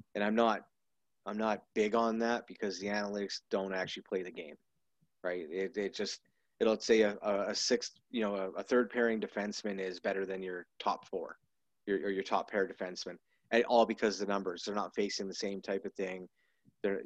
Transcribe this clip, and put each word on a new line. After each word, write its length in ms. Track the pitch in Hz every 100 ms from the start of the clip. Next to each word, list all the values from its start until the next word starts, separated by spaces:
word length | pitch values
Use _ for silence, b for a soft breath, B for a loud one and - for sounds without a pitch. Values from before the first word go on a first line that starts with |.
| -
And 100 | 104
I'm 120 | 104 110
not, 300 | 117 101 - _ _ _ _ _ 98
I'm 120 | 104
not 260 | 110 101 -
big 220 | 113 104 117
on 240 | 117 110
that 260 | 117 117 -
because 320 | 98 104 87
the 80 | 101
analytics 520 | 104 104 104 98 - -
don't 240 | 101 95
actually 300 | 92 90 -
play 200 | - 95
the 80 | 90
game, 240 | 85 78 73 _ _ _ _ _ _
right? 220 | 90 90 78
It, 280 | 90 95 104
it 180 | 98 -
just, 240 | 101 - _ _ _ -
it'll 200 | 110 107
say 220 | - 113
a, 160 | 104 101
a, 260 | 104 98 101
a 60 | 98
sixth, 380 | - 120 - - _
you 100 | 123
know, 140 | 107 101
a, 160 | 95 101
a 40 |
third 260 | - 123 110
pairing 300 | 120 117 110
defenseman 600 | 101 107 104 104 107 95
is 200 | 95 90
better 260 | 104 95 95
than 180 | 95
your 240 | 92 90 - -
top 280 | 104 - -
four, 300 | - - - _ _ _ _ -
your, 100 | 98
or 100 | 95
your 140 | 95
top 280 | - 101 -
pair 160 | 107 92
defenseman, 480 | - 92 90 90 87 _ _ _
and 120 | 117 -
all 200 | 120 113
because 340 | 110 110 95
the 60 | 101
numbers, 380 | 98 92 87
they're 120 | - 104
not 180 | 90
facing 340 | - 104 - 98
the 60 |
same 280 | 92 104 98
type 240 | 98 98 95
of 80 |
thing. 340 | - 92 92 90 _ _ _ _ _
They're, 180 | 101 98